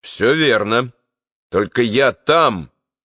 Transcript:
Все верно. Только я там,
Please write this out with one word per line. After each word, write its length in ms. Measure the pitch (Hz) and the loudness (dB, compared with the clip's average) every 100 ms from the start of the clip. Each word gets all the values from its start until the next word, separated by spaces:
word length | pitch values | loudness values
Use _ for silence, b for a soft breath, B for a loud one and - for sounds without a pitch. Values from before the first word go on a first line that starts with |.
Все 320 | - - 107 | -18 -2 0
верно. 600 | 156 151 107 101 117 127 _ _ _ _ _ _ | 2 2 0 0 -2 -4 _ _ _ _ _ _
Только 300 | 92 101 - | -4 -2 -2
я 300 | 120 113 135 | -2 2 0
там, 600 | - - 165 147 95 71 _ _ _ | -2 0 2 2 -2 -10 _ _ _